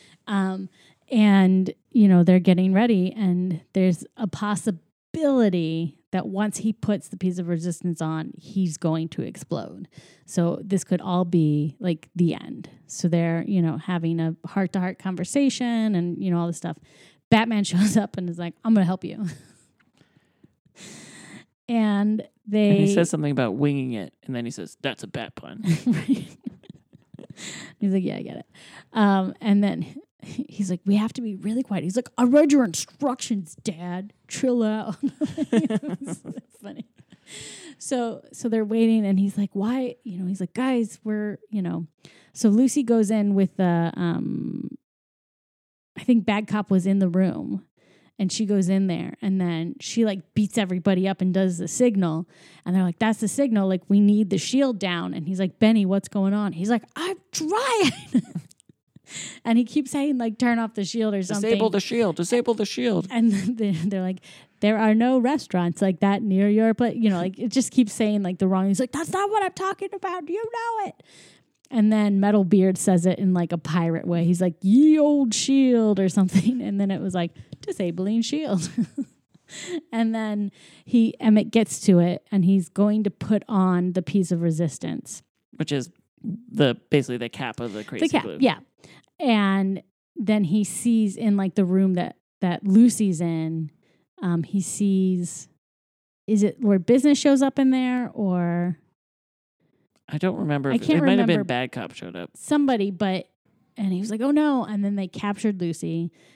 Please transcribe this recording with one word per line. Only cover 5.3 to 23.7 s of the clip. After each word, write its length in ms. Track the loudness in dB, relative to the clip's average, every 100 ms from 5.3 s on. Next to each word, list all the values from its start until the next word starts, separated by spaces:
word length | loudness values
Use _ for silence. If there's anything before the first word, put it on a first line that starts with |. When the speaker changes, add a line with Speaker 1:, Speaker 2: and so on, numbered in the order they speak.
| 4 4 2 0 -2 -4 -8 _
Speaker 1:
that 160 | -4 -4
once 320 | -2 -4 -2
he 140 | -4
puts 340 | -2 -2 -2 -4
the 80 | -4
piece 220 | -4 -2
of 100 | -2
resistance 540 | -2 -2 -4 -4 -4
on, 300 | -4 -4 -8 -12
he's 400 | -8 -2 -2 -2
going 320 | -2 -2 -4
to 140 | -6
explode. 680 | -10 -10 -8 -8 -8 -14 -18 -20 -20 _ -8
So 340 | -2 -2 -4
this 220 | -4 -4
could 160 | -2 -4
all 240 | -2 -2
be, 520 | 0 2 2 2 -2 -4
like, 300 | -6 -6 -6
the 200 | -2 -2
end. 340 | -2 -10 -14 -16 -20 -18
So 220 | -4 0
they're, 360 | 0 0 -2 -2
you 160 | 0
know, 160 | 0 -2
having 420 | -6 -4 -4 -2
a 160 | -4 -6 -6
heart-to-heart 520 | -4 -2 -2 -4 -6
conversation 960 | -8 -6 -4 0 0 0 -2 -2 0
and, 280 | 0 -2 -4
you 80 | -2
know, 80 | 0
all 80 | -2
this 100 | -4
stuff. 180 | -8 -10 -16 _ -20 _ _
Batman 340 | 2 2 0
<laughs> 80 | 0
shows 240 | 2 2 2
up 200 | 0 -4
and 100 | -8
is 100 | -6
like, 160 | -10 -6
"I'm 100 | 2
gonna 100 | 4
help 200 | 4 0
you." 200 | -6 -8 -8
<laughs> 60 | -10 -16 _ _ _ _ _ _ _ _ _ _ _ _ -20 -20 -20 -20 -20 -20 -20 -20 _ -4
And 580 | 0 0 2 0 -2 -6 _ -4
they 240 | 2 6
Speaker 2:
And 80 | 6
he 120 | 6
says 160 | 4 2
something 220 | 0 0
about 240 | 0 0
winging 380 | 0 0